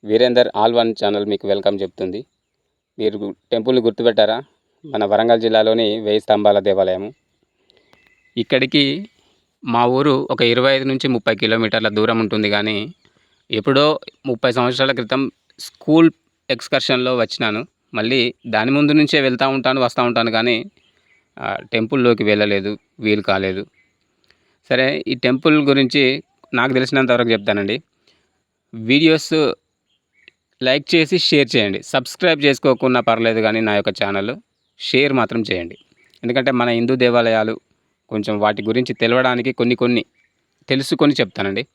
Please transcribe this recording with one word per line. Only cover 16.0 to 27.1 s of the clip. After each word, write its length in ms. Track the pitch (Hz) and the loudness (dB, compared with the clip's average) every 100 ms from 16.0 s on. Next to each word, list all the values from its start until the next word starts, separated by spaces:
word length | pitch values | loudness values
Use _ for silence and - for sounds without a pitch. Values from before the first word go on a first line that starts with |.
| 165 - _ _ _ | 4 2 _ _ _
ఎక్స్కర్షన్‌లో 580 | 123 - 139 - 127 127 127 | -8 -2 -4 0 -2 0 -2
వచ్చినాను. 400 | 113 - 113 107 147 _ _ 113 | -2 -2 -4 -4 -10 _ _ -6
మళ్ళీ 220 | 110 135 120 - 123 | -2 0 -2 -4 -4
దాని 180 | 107 117 143 | -2 0 2
ముందు 180 | 147 151 | 2 2
నుంచే 200 | 147 156 135 | 2 2 0
వెళ్తా 220 | 123 135 135 | 0 -2 0
ఉంటాను, 260 | 127 135 120 | -2 0 0
వస్తూ 180 | - 123 | 0 0
ఉంటాను, 220 | 117 113 110 | 0 0 0
కానీ, 180 | 120 113 202 _ _ _ _ _ _ - | 0 -2 -4 _ _ _ _ _ _ -12
ఆ, 80 | 101 98 - | -8 -8 -6
టెంపుల్లోకి 520 | 113 113 123 120 110 104 | -4 -2 0 2 2 2
వెళ్ళలేదు, 420 | 104 104 101 98 104 _ - 110 | 2 2 0 -2 -8 _ -6 -2
వీలు 180 | 107 98 | 0 0
కాలేదు. 340 | 95 95 95 - _ _ _ _ _ _ _ _ _ _ | -2 -2 -6 -10 _ _ _ _ _ _ _ _ _ _
సరే, 180 | 127 131 151 - | 0 0 -2 -6
ఈ 40 | 120 127 | -4 -2
టెంపుల్ 320 | 131 165 151 143 | 0 2 2 2
గురించి 320 | 139 131 143 131 139 - _ _ - | 2 2 2 0 -2 -10 _ _ -2
నాకు 120 | 127 127 | 0 0
తెలిసినంత 340 | 127 139 131 | 0 0 2